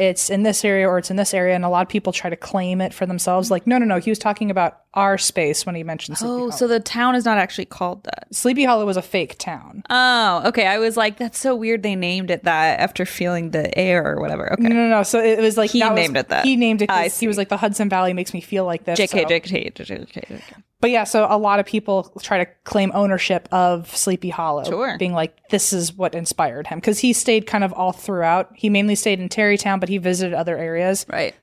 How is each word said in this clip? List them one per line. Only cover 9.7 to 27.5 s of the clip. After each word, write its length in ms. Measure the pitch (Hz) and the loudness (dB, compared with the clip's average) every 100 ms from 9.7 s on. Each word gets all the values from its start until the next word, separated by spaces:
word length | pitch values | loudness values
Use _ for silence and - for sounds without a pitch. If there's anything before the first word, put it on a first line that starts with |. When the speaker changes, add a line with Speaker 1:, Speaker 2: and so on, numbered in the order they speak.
| 202 - | -14 -2
Speaker 2:
Oh, 540 | 247 254 240 214 175 190 | 2 4 4 2 2 2
okay. 200 | 240 190 | 2 2
I 120 | 208 | 2
was 180 | 226 226 | 0 2
like, 200 | 214 208 | 0 -2
"That's 200 | 240 - | -6 -4
so 160 | 269 | -2
weird 300 | 240 220 226 | 0 0 -2
they 100 | 208 | -2
named 380 | 190 180 185 180 | -2 -2 -2 -2
it 100 | 170 | -2
that 380 | 170 160 160 - | 0 2 2 2
after 260 | 190 - 180 | -2 -2 -6
feeling 460 | - 175 175 165 | -4 -2 -2 -2
the 260 | 156 151 - | -2 -2 0
air 260 | 185 175 | 2 2
or 160 | 147 147 | 0 -2
whatever." 320 | 151 151 - | -4 -4 -4
Okay. 80 | 214 | 0
Speaker 1:
No, 100 | 233 | 2
no, 140 | 233 233 | 4 4
no. 140 | 220 | 2
So 160 | 196 233 | 2 2
it 160 | 226 220 | 4 4
was 180 | 220 214 | 4 2
like, 140 | 214 | 2
Speaker 2:
He 80 | 240 | 2
Speaker 1:
that 120 | 226 | 2
was 80 | 190 | 2
Speaker 2:
named 160 | 165 135 | 2 0
it 120 | - | 0
that. 140 | 69 | 0
Speaker 1:
he 120 | 262 247 | 2 4
named 260 | 233 220 | 4 2
it 80 | 208 | 2
Speaker 2:
I 140 | 185 | 2
Speaker 1:
'cause 160 | 170 - | 0 0
he 80 | 226 | -2
was 80 | 208 | 0
Speaker 2:
see. 60 | |
Speaker 1:
like, 60 | 196 | -2
"The 100 | 202 | 0
Hudson 300 | 214 202 208 | 0 0 0
Valley 240 | 185 185 | 2 0
makes 220 | 180 185 | 0 -4
me 60 | 180 | -8
feel 240 | - 196 | -6 -4
like 200 | 180 170 - | -2 -4 -2
this," 100 | 175 | 0
Speaker 2:
J 80 | 196 | 0
K, 160 | 196 | 0
Speaker 1:
so. 60 | 160 | 0
Speaker 2:
J 100 | 165 | 0
K, 300 | 180 190 - | -2 -6 -6
J 140 | - | -10
K, 0 | |
J 400 | - 98 - - - | -12 -12 -14 -16 -16
K. 140 | - - - - _ | -16 -20 -20 -20 _
Speaker 1:
But 100 | 240 | 0
yeah, 100 | 233 | 2
so 240 | 208 220 214 | 2 2 4
a 80 | 208 | 4
lot 220 | 208 202 | 2 2
of 80 | 196 | 2
people 460 | 220 208 190 180 - | -2 0 -2 -2 -8
try 160 | - 196 | -2 0
to 80 | 180 _ | 0 _
claim 300 | - 208 196 | -4 0 0
ownership 540 | 196 202 185 - 180 - | 2 2 0 0 -2 0
of 460 | 185 180 175 165 - | 2 2 2 -4 -4
Sleepy 320 | - 180 180 | -2 -2 -4
Hollow, 320 | 170 165 147 | -4 -2 -2
Speaker 2:
Sure. 340 | 135 170 254 - | -2 -4 -4 -2
Speaker 1:
being 160 | 180 | -2
like, 240 | 170 160 - - | -2 -2 -6 -2
"This 220 | 202 - | 0 0
is 200 | 190 165 | -2 -4
what 220 | 190 180 | -4 -4
inspired 540 | 170 165 - 170 123 151 | -4 -4 -2 -2 -2 -10
him." 120 | 165 | -4
'Cause 200 | - 208 | -2 2
he 120 | 254 | 2
stayed 340 | 226 - 220 | 2 2 2
kind 160 | 214 | 2